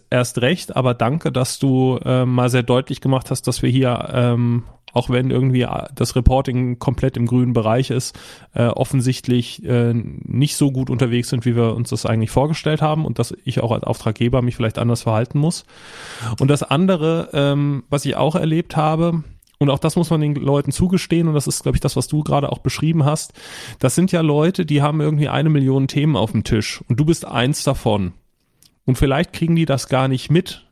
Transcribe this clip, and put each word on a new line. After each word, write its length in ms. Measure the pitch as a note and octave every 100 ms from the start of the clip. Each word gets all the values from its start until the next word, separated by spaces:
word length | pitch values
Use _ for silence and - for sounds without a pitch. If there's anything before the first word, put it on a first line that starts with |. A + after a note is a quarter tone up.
| -
erst 300 | B2 B2 -
recht, 340 | B2 F3+ - -
aber 180 | B2+
danke, 380 | A#2+ A2+ D#3 D#3
dass 260 | C3 B2 -
du, 420 | C3+ C3 C3 B2 B2+
ähm, 300 | B2+ B2+ B2
mal 140 | B2
sehr 120 | B2+
deutlich 400 | A#2+ B2 C3 -
gemacht 300 | C3+ C3 -
hast, 160 | C3+ -
dass 160 | A#2+
wir 60 | B2+
hier, 380 | C3 B2+ A#2 -
ähm, 520 | B2 A#2+ A#2+ A#2+ A#2+ - - -
auch 160 | A#2+ B2+
wenn 220 | B2 C3
irgendwie 340 | B2 C3+ B2+ A#2+ - - -
das 200 | A#2+ C3
Reporting 640 | A#2+ C3 C3+ B2 B2 A#2+
komplett 400 | - A#2+ C3+ A#2+
im 80 | A#2+
grünen 280 | B2 B2
Bereich 360 | A#2+ A2 A#2+ C3
ist, 260 | B2 - - - - -
äh, 140 | - A#2+
offensichtlich, 1000 | - B2+ C3+ B2 B2+ - B2 A#2 - C3+
äh, 260 | A#2+ A#2
nicht 600 | A#2 - - - A#2 D3 -
so 160 | C#3+
gut 200 | C3 C3
unterwegs 380 | B2 B2+ A#2+ A#2
sind, 140 | B2+
wie 120 | B2 A#2+
wir 200 | A#2 A2
uns 140 | A#2
das 160 | A#2 -
eigentlich 240 | A2+ A2
vorgestellt 540 | B2+ D3+ D#3+ - D#3
haben 220 | D3+ D#3 D#3
und 120 | A#2+
dass 180 | A#2+ -
ich 180 | C3+ -
auch 100 | A#2
als 140 | A#2 -
Auftraggeber 580 | A#2 A2+ G#2+ A#2 C3
mich 120 | A#2+ -
vielleicht 220 | A2+ -
anders 240 | A#2+ A#2
verhalten 380 | A#2 A2 B2 C#3+
muss." 260 | D#3 - - - - - - - A#2 A#2
Und 100 | C3+
das 120 | C#3+
andere, 680 | - C#3 F#3+ F3 D#3+ E3 -
ähm, 520 | D#3 C#3+ C#3+ C#3+ C#3 -
was 160 | C#3 C#3
ich 100 | -
auch 200 | C#3 -
erlebt 400 | D#3+ D#3+ - D#3+
habe, 480 | D#3 D#3+ E3+ E3 - - _ -
und 100 | C#3+
auch 100 | C#3
das 160 | D#3+ F3+
muss 140 | E3
man 120 | D#3+
den 140 | D3+ C#3+
Leuten 360 | C3+ C#3+ C#3+
zugestehen, 560 | - F3+ F#3 - E3+ E3
und 60 |
das 140 | D3 -
ist, 160 | -
glaub 120 | C#3 B2
ich, 60 |
das, 140 | - -
was 120 | -
du 160 | D3+
gerade 280 | D3 C#3+ C3+
auch 80 | A#2+
beschrieben 460 | C3 - D#3 D#3+ C#3+
hast, 280 | D#3 - - - - - -
das 160 | C3 -
sind 160 | F#3
ja 100 | F3
Leute, 440 | D#3+ D3 E3 F#3+ D#3+
die 160 | D3
haben 200 | D3 D#3
irgendwie 280 | D3+ D3+ D3
eine 200 | C3+ D#3
Million 380 | D3 C3 C3+ C3+
Themen 280 | D3 D3+ A#2+
auf 160 | A2+
dem 120 | A2+
Tisch 400 | - A2 - - -
und 120 | A#2
du 60 | D#3
bist 200 | D#3+ -
eins 380 | B2 B2+ D3+
davon. 500 | - C3 A#2+ G#2 F2+ - _ _ _ _ _ _ -
Und 120 | B2
vielleicht 360 | C#3+ C#3 F3+
kriegen 220 | - E3 E3
die 100 | D#3+
das 240 | C#3 -
gar 180 | C3 C3+
nicht 220 | C3 -
mit, 360 | D#3 - - _